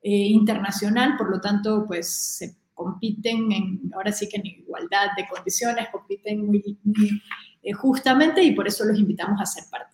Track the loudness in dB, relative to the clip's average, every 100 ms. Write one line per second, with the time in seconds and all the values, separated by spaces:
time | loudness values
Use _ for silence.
0 | 2 2 6 6 6 0 -2 -4 0 2
1 | 2 2 0 -2 0 0 2 0 0 -4
2 | -4 -6 -6 -8 -12 -14 _ _ -8 -6
3 | -6 -4 -4 -2 0 0 -2 -4 -6 -6
4 | -4 -4 -4 -6 -10 -14 -14 -12 -2 0
5 | 0 -2 -8 -8 -4 -2 -2 -2 -6 -10
6 | _ -10 -4 -4 2 0 0 -4 -2 2
7 | 2 2 -6 -16 -16 _ -8 -2 0 2
8 | 4 4 4 6 4 4 0 0 0 4
9 | 2 0 -2 -2 -2 -6 -12 -14 -14